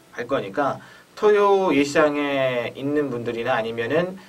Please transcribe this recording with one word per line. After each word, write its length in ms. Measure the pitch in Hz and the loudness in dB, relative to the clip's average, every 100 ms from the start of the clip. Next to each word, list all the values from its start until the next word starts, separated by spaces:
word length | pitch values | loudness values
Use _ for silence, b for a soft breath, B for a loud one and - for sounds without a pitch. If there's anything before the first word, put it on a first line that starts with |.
| _ | _
갈 140 | - 120 | -12 -4
거니까 540 | 135 98 98 139 110 B B B | -4 -4 -4 -4 -4 B B B
토요 600 | - 214 208 202 196 185 | 0 4 6 6 4 4
예시장에 1000 | 139 143 165 151 147 143 139 131 123 110 | 2 2 2 2 2 -2 0 0 -2 -4
있는 340 | - 139 147 143 | -6 -4 -2 -2
분들이나 460 | 120 117 113 117 | -4 -6 -4 -2
아니면은, 640 | 117 113 113 117 156 180 190 | -2 -2 -4 -2 -2 -2 -6